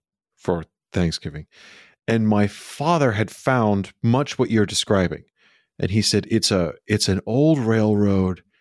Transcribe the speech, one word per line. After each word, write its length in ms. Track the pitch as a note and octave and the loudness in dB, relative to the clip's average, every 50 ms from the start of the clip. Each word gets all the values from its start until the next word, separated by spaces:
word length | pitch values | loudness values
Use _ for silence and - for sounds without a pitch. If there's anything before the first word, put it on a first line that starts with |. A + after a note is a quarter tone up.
| _ _ _ _ _ _ _ | _ _ _ _ _ _ _
for 300 | _ - - F2+ E2 D#2+ - _ _ _ _ - | _ -6 -4 -4 -4 -6 -12 _ _ _ _ -4
Thanksgiving. 540 | F#2+ F2 E2 D#2+ - - - D2 D2+ D#2 - _ - - - - - - _ _ _ _ | -2 -2 -2 -2 -6 -10 -14 -14 -14 -16 -18 _ -20 -20 -20 -20 -20 -20 _ _ _ _
And 200 | - A2+ A2+ A2 | -2 0 0 2
my 200 | G#2+ G#2 G#2 G#2 | 2 2 2 2
father 640 | G2+ - - - - - - C#3+ D#3+ F3 D#3+ C#3+ B2 G#2 | 0 -2 -8 -18 -16 -10 -4 -2 0 2 2 2 2 2
had 160 | G2+ A2 F#2 | 0 -4 -4
found 640 | - - - C3+ C3 B2 A2+ G#2+ G#2 G2 F#2 - - _ | -6 -4 -2 0 2 2 2 2 2 0 -2 -6 -8 _
much 380 | - A#2 A#2 C3 C#3+ - - - | 0 0 2 0 0 -2 -2 -4
what 100 | B2 A#2 | -2 0
you're 160 | A2+ A2 G#2 | 2 2 2
describing. 580 | F2 F#2 - - - G#2+ G2 F#2 E2 D#2 - - _ _ _ _ _ _ _ _ _ _ | 0 -2 -4 -2 0 2 2 2 0 -4 -8 -14 _ _ _ _ _ _ _ _ _ _
And 140 | - - F2 | -6 -4 -2
he 100 | F#2+ A2 | 0 0
said, 260 | G2+ - - G2+ F#2+ - | 0 0 0 -2 0 0
"It's 220 | A2+ A2 - - | -2 0 0 0
a, 220 | G#2 F#2 E2+ D#2 - - _ | 0 0 0 -2 -6 -10 _
it's 200 | - G#2+ G#2 - | -4 -2 -2 0
an 140 | - F#2 G2 - | -2 -2 -2 -2
old 340 | G#2 A2+ C3 D3 D#3+ D#3 C#3 | -2 0 2 2 2 2 2
railroad 840 | A2+ A2+ A2 A2 G#2+ G#2+ G#2 G#2 G#2 G2+ G2 F#2+ F#2+ F#2 F2+ - _ _ _ _ | 0 0 2 2 2 2 2 2 2 2 2 2 0 0 -2 -6 _ _ _ _